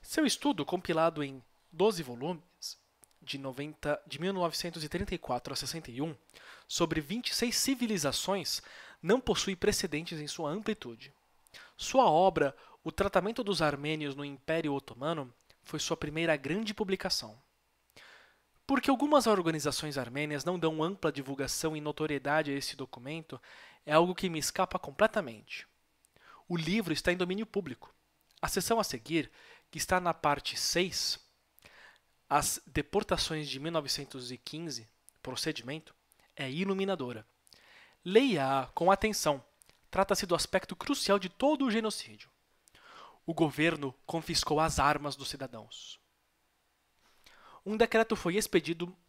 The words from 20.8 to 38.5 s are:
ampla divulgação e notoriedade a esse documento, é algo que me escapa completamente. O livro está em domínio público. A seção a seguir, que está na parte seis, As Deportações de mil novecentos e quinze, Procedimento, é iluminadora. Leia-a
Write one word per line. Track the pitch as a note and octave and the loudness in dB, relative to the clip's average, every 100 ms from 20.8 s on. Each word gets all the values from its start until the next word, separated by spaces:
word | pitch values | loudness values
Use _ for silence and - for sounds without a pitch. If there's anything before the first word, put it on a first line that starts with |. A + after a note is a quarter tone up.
ampla | D#3+ G3 D#3+ | -2 0 -2
divulgação | C#3+ C3+ C#3 C3+ - D#3+ D#3 | -2 -8 -6 -4 -2 -2 -2
e | |
notoriedade | D3+ - D#3 C#3+ C3+ D3+ D3+ | -6 -4 -2 -2 2 0 2
a | |
esse | C#3 - - | -4 -6 -10
documento, | C3 - B2 D#3+ D#3 B2+ - - - - | -12 -12 -10 -10 -10 -16 -16 -20 -20 -16
é | - | 4
algo | D#3 F3 | 6 6
que | F3 F#3 | 2 -2
me | E3 | -2
escapa | - - F#3 - | -2 0 0 -2
completamente. | - C#3 A3 A3 D3 A2 - - - _ _ _ _ _ - - - | -6 2 2 2 -4 -12 -16 -16 -16 _ _ _ _ _ -20 -20 -4
O | F3 | -2
livro | D#3+ G#3 F3 | 2 0 2
está | D3+ - | 2 2
em | F3+ | 2
domínio | F3 G3 | 0 -2
público. | A3+ G3+ D#3+ - - _ _ _ _ _ | -2 -4 -4 -12 -16 _ _ _ _ _
A | D#3+ | -2
seção | - - A3+ | -2 2 2
a | |
seguir, | - A#2+ - E3 B2+ - - - _ | 2 -4 -2 -2 -2 -12 -20 -20 _
que | D#3+ | -8
está | - F#3 | 2 2
na | F3+ | 2
parte | - D3+ C#3+ - - | 2 2 2 -2 -2
seis, | - E3+ F#3+ - - - _ _ _ _ - - - _ _ _ _ | 0 2 2 0 -2 -4 _ _ _ _ -20 -20 -20 _ _ _ _
As | C#3+ D3+ - | 0 2 -4
Deportações | - D3 - G#3 G#3 F3 - D#3 D3 | -4 -6 -2 -2 0 -2 0 -4 -6
de | C3+ | -6
mil | D#3 | -2
novecentos | E3 C#3 - C#3 C3+ B2 | -2 -2 -6 -6 -12 -10
e | B2 | -12
quinze, | - D3+ E3+ A#2+ A2 _ - _ | -10 -8 -8 -8 -12 _ -20 _
Procedimento, | - B2+ D#3+ D3+ B2 D#3 - _ _ _ _ - | -10 -4 -4 -4 -8 -10 -12 _ _ _ _ -8
é | C3+ | -6
iluminadora. | C#3+ F#3+ G3 G3 F#3 B2 A2 - _ _ - - - - _ | -2 -2 0 0 -2 -4 -8 -14 _ _ -20 -20 -20 -20 _
Leia-a | F3 G#3 C4+ E3+ C3+ | 4 6 6 2 2